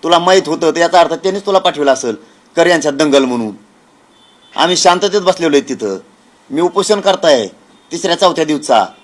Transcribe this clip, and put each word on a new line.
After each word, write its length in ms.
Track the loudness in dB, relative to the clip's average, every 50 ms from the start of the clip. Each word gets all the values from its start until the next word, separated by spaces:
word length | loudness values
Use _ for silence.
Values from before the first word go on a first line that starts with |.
| 0
तुला 160 | 0 0 0
माहीत 240 | 2 2 2 2 2 -2
होतं 240 | -4 -2 -2 -2
तर 60 | 0 0
याचा 220 | -2 2 4 4
अर्थ 140 | 2 2 0
त्यांनीच 320 | -4 -4 -4 -4 -4 -4
तुला 140 | 0 -2 0
पाठवलं 340 | 0 0 -4 0 0 0 0
असेल 220 | 0 -2 -6 -6 -8 -12 _ _ _ _ _ _
कर 120 | 0 2 2
यांच्यात 260 | 2 0 0 -4 -2
दंगल 300 | 0 0 2 4 2 2
म्हणून. 280 | 2 -2 -4 -6 -8 -10 -14 -20 _ _ _ _ _ _ _ _ _ _ _ _ _ _ _ _ _ -4
आम्ही 220 | -2 0 0 0 2
शांततेत 440 | 2 2 2 2 0 0 -2 0
बसलेलो 340 | 0 0 -2 0 0 2 2
आहे 140 | 2 0 0
तिथं, 280 | -8 -6 -6 -6 -6 -6 -10 _ _ _ _ _ _ _ _ _
मी 120 | -4 -2
उपोषण 380 | -2 -2 -2 -2 -2 0 -2 0
करताय 480 | 0 -2 -2 2 2 2 2 2 0 -4 -8 _ _ _ _ _ _ _
तिसऱ्या 280 | -12 -8 -4 -4 -2 0
चौथ्या 260 | 0 0 0 0 -2
दिवसा. 400 | -2 -2 -4 0 2 2 2 2 0 -6 _